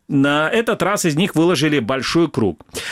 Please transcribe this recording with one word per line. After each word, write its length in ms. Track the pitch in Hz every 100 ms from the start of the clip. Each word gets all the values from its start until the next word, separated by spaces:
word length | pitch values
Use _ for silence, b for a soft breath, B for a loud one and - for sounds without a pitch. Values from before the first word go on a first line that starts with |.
| -
На 400 | 139 139 147 156
этот 340 | 220 233 208
раз 220 | 180 202
из 100 | 175 147
них 180 | 202
выложили 460 | 156 170 160 151 147
большой 500 | 110 131 117 165 160
круг. 320 | - 104 78 - B B